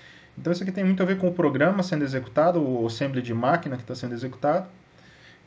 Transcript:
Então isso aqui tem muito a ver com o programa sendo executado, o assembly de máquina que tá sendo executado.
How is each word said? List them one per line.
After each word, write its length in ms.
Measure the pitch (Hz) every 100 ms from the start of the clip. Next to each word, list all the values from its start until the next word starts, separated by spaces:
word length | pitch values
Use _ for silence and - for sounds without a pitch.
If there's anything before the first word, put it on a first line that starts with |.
| - - - -
Então 160 | 143
isso 80 | 180
aqui 100 | 190
tem 100 | 190
muito 180 | 190 190
a 40 | 185
ver 120 | 190
com 120 | 180
o 40 |
programa 480 | 175 151 135 160 196
sendo 220 | 180 151
executado, 580 | 139 131 - - 165 175
o 240 | 139 123 117
assembly 360 | 113 139 131
de 120 | 120
máquina 440 | 113 123 170 151 127
que 60 |
tá 120 | - 123
sendo 180 | 123
executado. 540 | 117 127 - 143 175 185 - - - - - - -